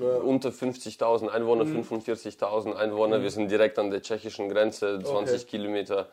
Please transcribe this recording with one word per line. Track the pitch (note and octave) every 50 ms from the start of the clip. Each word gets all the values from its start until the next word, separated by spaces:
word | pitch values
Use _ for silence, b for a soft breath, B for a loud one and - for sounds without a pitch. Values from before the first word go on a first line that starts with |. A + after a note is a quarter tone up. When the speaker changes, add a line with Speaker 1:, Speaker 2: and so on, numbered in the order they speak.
Speaker 1:
Ja. | B2 B2+ B2+ B2
Speaker 2:
unter | - C3+ C3 C3 C#3 B2+ -
fünfzigtausend | - C3 B2+ B2 - - A2+ G#2+ - A2+ A#2 A#2 A2 A2 G#2 G#2
Einwohner, | A#2 A#2 A2+ A#2+ A2+ A2
Speaker 1:
Mhm. | G#2 G#2
Speaker 2:
fünfundvierzigtausend | A#2 A#2 - A#2 A2 - - A2+ G#2+ - G#2+ - - - G2+ G#2+ A2 G#2 A2 G2+
Einwohner. | F#2+ G#2+ G#2+ G#2 G#2 A2 G#2+ A2 G#2+
Speaker 1:
Mhm. | G2+
Speaker 2:
Wir | G2+ F#2+
sind | A2 G#2 F#2+
direkt | G#2 G#2+ A2 G#2+ - -
an | G#2 G2+
der | G2 F#2+ -
tschechischen | - A2+ G#2+ - A2 - - G2+ G2
Grenze, | G2 G#2 G#2+ A2 G#2+ - G#2+ G2+ G2+ F#2+
Speaker 1:
Okay. | F2+
Speaker 2:
zwanzig | F2+ F#2 G2+ G#2 B2+ B2 B2 - -
Kilometer. | - G#2+ G#2 G#2 G#2 G#2 F#2+ - G2+ G2 F#2 -